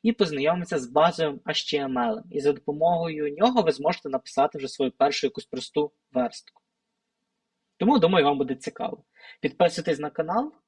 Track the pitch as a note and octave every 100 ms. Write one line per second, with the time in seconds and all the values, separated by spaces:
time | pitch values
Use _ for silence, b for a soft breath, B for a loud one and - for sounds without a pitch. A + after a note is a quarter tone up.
0 | A3+ A3+ F#3 C#3+ D3 F3+ E3+ D#3+ A#2+ D3
1 | E3 E3 D#3 C3+ - D3 - D3 C3+ B2+
2 | A#2 A2 - D3 C#3+ C#3 - D3+ E3 E3+
3 | E3 D#3 D3 D3 A#3 B3 E3 - D3 F3
4 | D3 C3 - - D3 D3 C3+ - C3 -
5 | C#3 - C#3 - - C3 - D3+ D3 _
6 | _ B2+ A#2+ - - _ _ _ _ _
7 | _ _ _ _ _ _ _ - G3 C#4
8 | E3+ F#3 C#3+ C#3 C3+ C3 - - - -
9 | _ B B B D#3 - F3 E3+ E3+ C#3+
10 | D3 - D#3+ G3+ D4 -